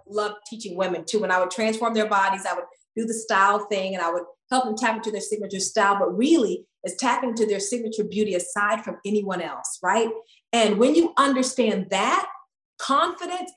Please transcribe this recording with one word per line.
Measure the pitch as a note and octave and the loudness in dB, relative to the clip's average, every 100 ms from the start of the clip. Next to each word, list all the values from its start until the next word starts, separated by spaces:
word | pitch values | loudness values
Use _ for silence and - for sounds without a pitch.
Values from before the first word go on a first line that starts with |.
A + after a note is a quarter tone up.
| G3 | -8
love | G#3 G#3 G#3 - | -4 -4 -6 -14
teaching | A3 G3 F3+ | -12 -10 -4
women | F#3 E3+ D#3+ | -2 -2 -2
too. | G#3+ | -2
When | F#3 | 2
I | F#3 | 2
would | F3+ | 0
transform | - A3 A3 A#3 | 0 -2 0 0
their | A3 G#3+ | 0 2
bodies, | G3 F#3+ F#3+ | 2 2 0
I | F#3+ | -4
would | F3 - _ _ | -6 -8 _ _
do | A3 A3+ | -6 -4
the | |
style | A3 - G3 G3+ G#3 G3+ | -6 0 2 4 2 -2
thing | G3 F#3+ | -4 -4
and | F#3+ | -2
I | E3+ | -2
would | F3 - - _ | -4 -8 -16 _
help | B3+ A3 | 0 0
them | G#3+ | -2
tap | A3+ A3 | -2 -2
into | G#3+ | -4
their | G3+ | -6
signature | - G#3 F#3+ F#3+ | -6 -6 -6 -6
style, | - A3 G3+ G3+ | -2 2 2 4
but | F3 F#3 | 0 2
really | C#4 D#4+ G3 - - _ | 4 6 4 -2 -8 _
it's | F#3 - | -10 -2
tapping | C4 B3 B3+ | 0 0 -2
into | A3+ G#3+ | 0 0
their | G3 | 0
signature | - B3 A3 G#3+ | -2 -4 -4 -4
beauty | - G3+ G3+ | -2 0 0
aside | F3+ - G3+ G#3 A3 | -2 -4 -2 0 0
from | G#3 F3+ G3 | -4 -10 -2
anyone | G#3+ G3 F3+ | -2 0 -4
else, | D#3 C3+ - - | -6 -8 -10 -4
right? | F3+ G#3+ A3 - - _ _ | 0 2 2 -2 -12 _ _
And | A#3 G#3 G3 | 2 4 4
when | C4 | 6
you | E4 E4 - | 6 4 4
understand | C#4 B3+ B3+ - G#3+ G3 F3+ | 2 2 0 2 2 0 0
that, | F#3+ A#3+ F#4 - - - _ _ - | 0 2 0 -2 -12 -20 _ _ -12
confidence, | - C#4+ E4+ F4 F4 F4+ F4+ | 0 2 2 -2 -8 -8 -6